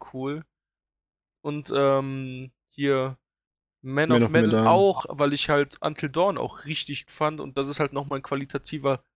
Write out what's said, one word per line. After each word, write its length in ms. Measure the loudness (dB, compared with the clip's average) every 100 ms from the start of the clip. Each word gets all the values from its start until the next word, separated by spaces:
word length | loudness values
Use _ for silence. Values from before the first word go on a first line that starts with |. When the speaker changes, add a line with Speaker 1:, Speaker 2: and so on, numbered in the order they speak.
| -10
Speaker 1:
cool. 320 | -8 -6 -8 -12 _ _ _ _ _ _ _ _ _
Und, 300 | -8 -8 -2 2
ähm, 760 | 4 2 0 -6 -8 -12 -14 _ _
hier 480 | -2 0 2 0 -6 _ _ _ _ _ _
Man 280 | -4 0 4
Speaker 2:
Man 120 | 6
Speaker 1:
of 20 |
Speaker 2:
of 60 | 6
Speaker 1:
Medan 200 | 4 4
Speaker 2:
Medan. 160 | 4 6
Speaker 1:
auch, 400 | 6 4 2 -4
weil 220 | 0 0
ich 140 | 2 2
halt 280 | 2 0 -4
Until 280 | -6 -4 -4
Dawn 280 | 0 0 0
auch 260 | -4 -8 -8
richtig 400 | -6 -6 -8 -8
fand 320 | -2 -2 -2
und 180 | -6 -4
das 100 | -2
ist 120 | -2
halt 120 | -2
nochmal 280 | -4 -6 -6
ein 20 |
qualitativer 800 | -4 -6 -4 -8 -8 -4 0 -2 _